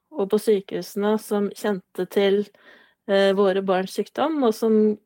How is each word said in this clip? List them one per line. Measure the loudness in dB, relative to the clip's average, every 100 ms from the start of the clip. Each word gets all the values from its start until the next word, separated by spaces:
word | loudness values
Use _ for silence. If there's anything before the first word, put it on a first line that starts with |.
| _
og | -6 -2
på | -2
sykehusene | 2 0 -2 -10 -8 -4 -2 -2
som | -2 -2 -4
kjente | -4 -4 -4 -6 -8 -4
til, | 0 2 2 -2 _ -20 -20 _ _ -2
eh, | 2 2 4
våre | 2 2
barns | 0 -2 -2
sykdom, | -6 -6 -2 -2 0
og | 0 0
som | 2 4 2 0